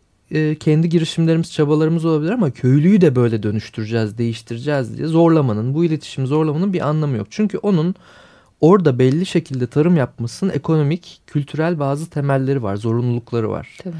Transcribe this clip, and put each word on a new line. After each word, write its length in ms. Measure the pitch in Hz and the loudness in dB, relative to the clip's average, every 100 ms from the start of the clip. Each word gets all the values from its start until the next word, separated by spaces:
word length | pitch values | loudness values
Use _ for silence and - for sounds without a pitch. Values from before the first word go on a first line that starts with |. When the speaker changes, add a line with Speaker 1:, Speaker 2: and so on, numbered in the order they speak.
| _ _ - | _ _ -8
Speaker 1:
e, 240 | 156 156 | -2 -2
kendi 340 | 151 - 151 170 | -2 0 2 2
girişimlerimiz, 640 | 170 160 - 165 165 165 | 0 0 0 0 0 -2
çabalarımız 520 | - 147 156 156 170 | -2 0 2 2 0
olabilir 260 | 165 156 156 | 0 0 0
ama 200 | 247 165 | 0 -2
köylüyü 500 | - 127 143 165 208 | 0 2 4 6 6
de 160 | 170 123 | 6 4
böyle 260 | 120 110 | 2 0
dönüştüreceğiz, 760 | 104 107 - - 107 113 110 107 | -2 -4 -6 -8 -4 -2 -2 -2
değiştireceğiz 800 | 117 113 - 117 135 147 113 110 | -4 -4 -10 -8 -4 -4 -4 -6
diye 80 | 156 | -2
zorlamanın, 640 | 165 170 160 139 107 120 | 4 4 4 2 0 -2
bu 100 | 143 | 0
iletişimi 420 | 170 151 - - 131 | 0 -2 -6 -6 -2
zorlamanın 460 | 151 156 147 202 | 0 0 -2 -2
bir 160 | 180 143 | -2 -2
anlamı 280 | 156 147 117 | 0 -2 -2
yok. 100 | 101 | -4
Çünkü 280 | - 208 - | -4 -2 -2
onun 360 | 208 180 170 - - - - _ _ _ | 0 0 0 -4 -12 -20 -20 _ _ _
orada 380 | 156 202 156 123 | 4 6 4 2
belli 280 | 131 147 185 | 2 2 0
şekilde 400 | 175 - 131 123 | -2 -4 -4 -2
tarım 300 | 143 160 170 | 0 2 2
yapmasının 560 | 123 - 117 - 196 | 0 -4 -10 -6 -6
ekonomik, 680 | - - 160 143 170 - - _ | -4 -2 0 0 -2 -8 -20 _
kültürel 520 | 147 139 147 160 170 | -6 -4 -2 -2 -2
bazı 320 | 139 143 170 | -2 -4 -6
temelleri 520 | 147 139 135 135 139 | -4 0 0 0 -2
var, 140 | 107 101 | -2 -4
zorunlulukları 720 | 113 117 123 120 - 117 107 | -2 -2 0 -4 -4 -4 -2
var. 260 | 92 - - | -4 -10 -14
Speaker 2:
Tabii. 120 | 190 | -12